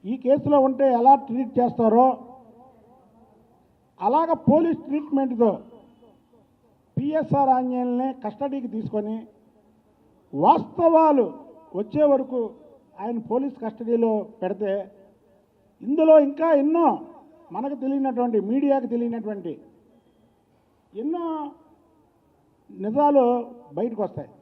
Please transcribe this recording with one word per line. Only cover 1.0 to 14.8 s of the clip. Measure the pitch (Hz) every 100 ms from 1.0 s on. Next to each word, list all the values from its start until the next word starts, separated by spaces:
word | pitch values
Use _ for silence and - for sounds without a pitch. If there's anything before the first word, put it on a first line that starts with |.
ఎలా | 240 277 277
ట్రీట్ | 233 254 -
చేస్తారో | 240 240 226 220 262 254 - - - - - _ _ 240 _ 226 _ _ _ _ _ _ _ _
అలాగ | 190 285 330 330 -
పోలీస్ | 294 330 320 -
ట్రీట్మెంట్తో | 285 302 277 269 233 233 185 - - _ _ _ _ _ _ _ _ _ _ _ -
పిఎస్ఆర్ | 277 311 294 277 269 254
ఆంజనేయుల్ని | 254 247 247 247 262 262
కస్టడీకి | 214 214 277 277 240 220
తీసుకొని | - 214 208 220 226 _ _ _ _ _ _ _ _ _ _
వాస్తవాలు | 135 180 320 - - 330 320 320 285 196 143 - - - 180
వచ్చే | 214 294 294
వరకు | 277 254 247 220 - - - _ -
ఆయన | 208 233 -
పోలీస్ | 233 277 -
కస్టడీలో | 226 214 233 233 226 214 196 -
పెడితే | 185 190 208 196